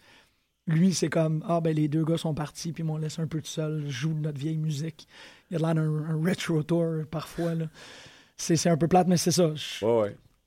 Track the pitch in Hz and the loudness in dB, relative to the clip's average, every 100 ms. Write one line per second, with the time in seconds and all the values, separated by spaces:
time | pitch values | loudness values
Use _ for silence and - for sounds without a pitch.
0 | _ - _ _ _ _ - 160 190 165 | _ -20 _ _ _ _ 0 4 4 4
1 | 165 165 160 156 - 170 165 156 151 156 | 0 2 0 0 0 0 2 2 2 0
2 | 160 165 165 151 147 - 170 151 160 151 | 0 0 -2 -4 -6 -8 -10 -6 -4 -4
3 | 156 - 165 156 - - 156 156 143 127 | -6 -4 -4 -4 -6 -6 -4 -4 -4 -4
4 | 156 156 151 143 147 160 156 143 160 - | -2 -2 -4 -4 -4 -2 -2 -2 -6 -10
5 | - - - - - 170 160 165 156 151 | -20 -20 -20 -20 -8 -2 0 2 2 -2
6 | 156 156 165 - - 160 151 170 165 160 | -2 0 0 0 0 0 2 0 0 -2
7 | 156 160 - - 170 165 160 - - - | -4 -8 -8 -4 -2 -2 -4 -10 -20 -20
8 | - - _ - - 165 175 160 156 185 | -20 -20 _ -8 0 2 4 4 6 4
9 | 180 175 - 156 170 151 - - 104 117 | 6 4 4 2 2 0 -8 -2 2 2
10 | 104 113 _ _ | 2 -4 _ _